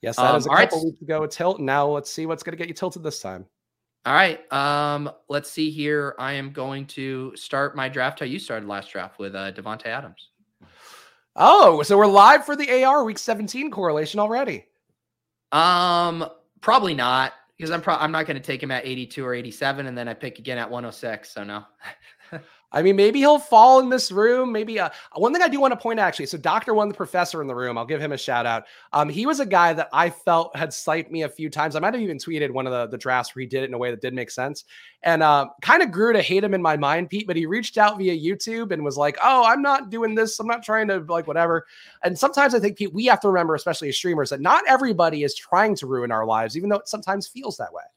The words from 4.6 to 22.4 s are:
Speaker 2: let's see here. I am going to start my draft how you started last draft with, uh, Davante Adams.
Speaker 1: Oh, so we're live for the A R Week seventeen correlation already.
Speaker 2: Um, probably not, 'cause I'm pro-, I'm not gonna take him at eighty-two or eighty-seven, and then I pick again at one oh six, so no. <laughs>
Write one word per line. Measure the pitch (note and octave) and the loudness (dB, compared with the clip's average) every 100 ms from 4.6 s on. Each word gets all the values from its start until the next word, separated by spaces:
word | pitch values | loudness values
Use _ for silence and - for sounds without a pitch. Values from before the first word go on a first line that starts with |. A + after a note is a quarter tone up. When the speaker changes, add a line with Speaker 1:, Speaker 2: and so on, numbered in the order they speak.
| C#3+ D3 D3 D3 D3 - _ | 0 0 -2 -4 -6 -12 _
Speaker 2:
let's | C#3+ C#3+ | -8 -6
see | - D#3 | -6 -6
here. | D3+ D3 D3+ C#3+ - | -4 -4 -2 -4 -8
I | C3 | -8
am | C#3 C3+ | -8 -10
going | C#3 C3 C3+ C#3 | -10 -8 -8 -12
to | - C3+ C3 C3 | -12 -8 -8 -10
start | - - C#3 C#3 | -14 -8 -4 -4
my | C#3+ C3 | -4 -6
draft | C3+ B2+ C3 | -4 -4 -4
how | C#3 | -10
you | E3 | -10
started | - A2+ G2+ | -8 -10 -8
last | G2+ G2 | -10 -10
draft | G2 F#2 _ | -12 -12 _
with, | G2 | -12
uh, | G2 G2 | -10 -10
Davante | F#2+ G2+ G#2+ A#2 | -12 -12 -10 -8
Adams. | A#2 C#3+ - - _ _ _ _ _ - - - _ _ - | -10 -10 -20 -20 _ _ _ _ _ -20 -20 -20 _ _ 4
Speaker 1:
Oh, | G#3 G4 C4+ D#3+ | 8 10 8 6
so | D3 G3+ | 2 4
we're | G#3 | 6
live | G3+ G#3 D4 | 10 10 8
for | D4 D4 | 4 -6
the | C#4+ | 0
A | B3+ | 2
R | C4 C#4+ | 4 4
Week | A3+ G#3 | 0 -4
seventeen | - A3 G#3+ B3 D4 | -6 -4 -4 -8 -8
correlation | - F3+ D3+ D#3 G3+ | -4 -2 0 -2 -2
already. | G#3 A#3 C4+ B2+ - _ _ _ _ _ _ _ _ | -2 0 -4 -6 -12 _ _ _ _ _ _ _ _
Speaker 2:
Um, | C#3+ E3 F3+ F3+ F3 F3 E3 D#3+ - _ _ | 2 4 4 2 2 0 -2 -8 -12 _ _
probably | - B3 G3 | 2 2 2
not, | D3 B2 B2+ C3 - _ _ | -2 0 2 0 -6 _ _
'cause | D#3+ | -6
I'm | E3+ | -4
pro-, | D#3+ | -2
I'm | D3+ D3+ | 0 0
not | D#3+ D#3 | -2 -4
gonna | C#3 | -8
take | C3 C3+ | -6 -8
him | C#3 | -6
at | C3 | -6
eighty-two | C3 C3 B2 - | -6 -10 -10 -10
or | C3 | -6
eighty-seven, | B2 A#2+ G#2+ C#3 C#3 C3+ | -6 -8 -6 -4 -4 -8
and | B2 | -10
then | A#2+ | -10
I | |
pick | A2 C3 - | -10 -12 -12
again | A#2 B2 | -10 -8
at | A2+ | -8
one | A#2+ | -10
oh | A#2+ | -12
six, | A2 A#2+ A2 - | -12 -10 -10 -12
so | - | -14
no. | G2+ G#2 G#2 _ - - _ _ _ | -12 -14 -16 _ -20 -20 _ _ _
<laughs> | E3 | -18